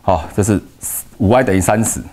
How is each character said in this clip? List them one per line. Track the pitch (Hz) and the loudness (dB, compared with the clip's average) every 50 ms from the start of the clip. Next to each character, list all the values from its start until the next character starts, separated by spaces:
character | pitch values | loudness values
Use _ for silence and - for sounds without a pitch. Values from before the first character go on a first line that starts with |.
好， | _ - 95 82 78 - - | _ 0 -2 -2 -2 -6 -4
这 | - 101 | -2 0
是 | 104 107 90 - - - - - - - - - - - - | 2 0 0 -2 -6 -20 -16 -14 -12 -10 -12 -12 -14 -8 -2
五 | 113 95 | 0 4
Y | 113 127 131 | 4 4 4
等 | 117 95 | 4 2
于 | 95 | 0
三 | 90 - 107 107 113 | 2 2 0 0 0
十 | 107 - - - - | -2 -4 -6 -10 -12